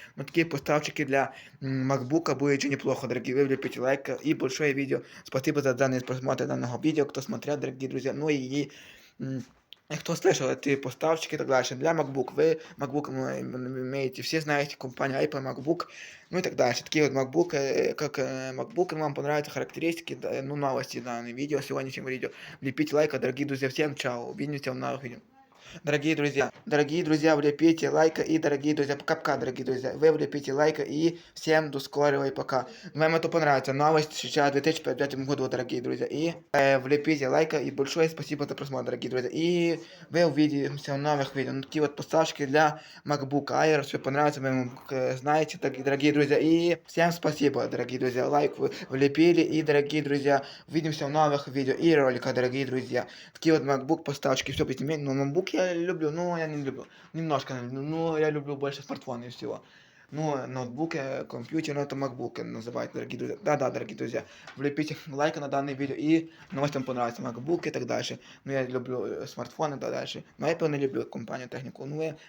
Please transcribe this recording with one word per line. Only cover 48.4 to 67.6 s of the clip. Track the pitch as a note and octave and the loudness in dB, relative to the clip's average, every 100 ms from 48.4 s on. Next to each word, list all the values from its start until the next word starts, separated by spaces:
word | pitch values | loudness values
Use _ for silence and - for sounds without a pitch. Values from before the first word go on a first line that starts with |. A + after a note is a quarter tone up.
| C3 - | 2 0
вы | C3+ - - | -4 -4 -4
влепили. | C3+ C#3 C#3+ E3+ E3 | 2 4 6 6 6
И, | - D3+ | 4 2
дорогие | D3+ D3 C#3+ D3+ | 4 4 4 0
друзья, | C#3 C#3+ C#3 C#3 - - - | 0 2 4 2 2 -14 -4
увидимся | D#3+ D#3 D#3 C#3 | -2 0 -2 0
в | |
новых | D#3 D3+ C#3+ C#3+ | 4 4 4 0
видео | C3+ C3+ | -2 0
и | - E3 | 4 6
роликах, | D3+ C3 B2 C3+ | 6 6 2 0
дорогие | B2+ B2+ C3 B2+ | 0 0 0 -2
друзья. | C3 A#2 B2 - - - | -4 -2 -2 -2 -8 -20
Такие | - D#3+ D#3 | -2 4 4
вот | |
MacBook | C3+ C3+ C3 D#3+ | 4 0 2 -2
подставочки. | - C#3 C#3 C3 - | -2 -2 2 2 0
Все, | D3+ | -2
будете | C#3 C3 | -2 -2
иметь | C#3 D#3 | -4 -2
на | C#3+ | -2
MacBook. | C3+ C#3 D#3 F#3+ - F#3 | 0 0 0 0 0 0
Я | |
люблю, | E3+ F3 E3+ D#3 | 0 -2 -2 -2
ну, | E3 F3 E3+ | -2 -2 -2
я | D#3 | -2
не | D3 | -4
люблю. | C3+ B2+ - - - | -4 -6 -10 -20 -12
Немножко | D#3+ D#3+ C#3 - | -6 0 0 -2
не | C3 | -8
люблю. | A#2+ C3+ | -8 -6
Ну, | D3 D#3+ E3 D#3 | -4 -2 0 2
я | D#3 | 2
люблю | D3+ C#3 C#3 | 0 -4 -4
больше | C#3 C#3+ | -4 -6
смартфоны | - C4 - A#2+ B2 | -10 -10 -8 -10 -10
и | |
всего. | - A#2+ A2 - - - _ _ | -10 -10 -10 -14 -20 -20 _ _
Ну, | C#3+ D#3 C#3 B2 | -4 -2 -2 -4
ноутбуки, | B2+ A#2+ B2 D#3+ D#3+ C3+ C3+ - | -6 -6 -4 -4 -4 -4 -6 -8
компьютер, | B2+ A#2+ D#3+ D#3 C#3+ | -10 -6 -4 -2 -2
ну, | |
это | C#3+ | -4
макбуки | C#3 C3+ B2 A#2+ - | -4 -4 -4 -8 -8
называют, | A#2 A#2 A2+ A#2+ A#2 | -10 -10 -8 -6 -6
дорогие | - A#2+ B2+ | -6 -8 -6
друзья. | B2+ - | -6 -4
Да-да, | - C#3+ B2+ | 0 0 0
дорогие | B2 A#2+ C3 | -2 -8 -8
друзья. | B2 B2+ - - - - | -6 -6 -8 -14 -18 -6
Влепите | C#3+ C#3+ D3+ D3 D#3 | -4 -2 -4 -6 -8
лайк | C#3 D#3 D#3 | -2 -2 -2
на | C#3+ | -4
данное | C#3 C#3+ | -4 -2
видео, | C3+ C#3 | -4 -4
и, | - D3 D#3+ D#3+ - - | -2 4 4 2 -12 -10
ну, | C3+ | -2
может, | D3 | 0
вам | C#3 | 0
понравится | C3 B2+ A#2 A#2 | -2 -2 -2 -2
макбук | B2+ B2 B2+ - | -8 -6 -2 -2